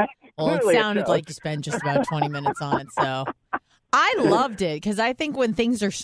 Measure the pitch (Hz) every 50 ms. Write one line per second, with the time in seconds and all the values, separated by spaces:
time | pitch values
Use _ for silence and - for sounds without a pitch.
0 | 208 - - _ _ - _ - 156 160 - - 494 202 - 233 214 214 208 208
1 | 190 - - - 156 - 156 - - 156 151 151 147 151 - 214 151 147 139 277
2 | 254 - 160 151 147 147 147 143 - - 392 - 151 143 139 139 139 - - -
3 | - 131 - - 135 135 - - _ _ - - - _ _ _ _ _ - 277
4 | 320 415 508 370 240 - 202 226 269 269 214 - 196 165 151 156 - 208 208 202
5 | 220 247 254 - 320 302 285 269 254 226 - - 233 233 247 208 208 190 - -